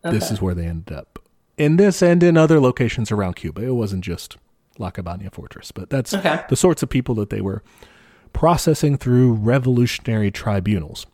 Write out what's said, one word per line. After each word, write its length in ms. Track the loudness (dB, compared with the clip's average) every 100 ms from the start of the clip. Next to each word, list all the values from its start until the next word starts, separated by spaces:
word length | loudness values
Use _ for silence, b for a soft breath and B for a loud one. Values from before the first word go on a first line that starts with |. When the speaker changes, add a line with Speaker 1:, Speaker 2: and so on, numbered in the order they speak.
Speaker 1:
This 220 | -2 -4 -2
Speaker 2:
Okay. 80 | -4
Speaker 1:
is 60 |
where 120 | -4 -4
they 100 | -6
ended 280 | -8 -10 -16
up. 240 | -16 -20 _ _ _ -2
In 180 | 2 4
this 240 | 4 4
and 200 | 4 6
in 140 | 6 6
other 220 | 6 6
locations 500 | 4 2 -2 -2 -2
around 240 | -2 -2 -4
Cuba. 240 | -10 -8
It 80 | -4 -2
wasn't 280 | -2 -4
just 320 | -6 -10 -12 -20 _ _ _ _
La 140 | -10
Cabaña 400 | -10 -10 -10 -12
Fortress, 400 | -16 -18 -18 -18
but 180 | -16 -6
that's 240 | -4 -2
Speaker 2:
Okay. 280 | -2 0 -2 -2
Speaker 1:
the 80 | 2
sorts 260 | 2 2
of 60 | 0
people 260 | -2 -2 -4
that 140 | -2
they 100 | -4
were 240 | -4 -6 b b b b b b b
processing 640 | 0 2 2 2 0 2 0
through 360 | 2 4 4
revolutionary 1000 | 4 2 0 2 2 2 -2 -4 0 -2
tribunals. 760 | -2 -2 -2 0 -2 -2 -12 -18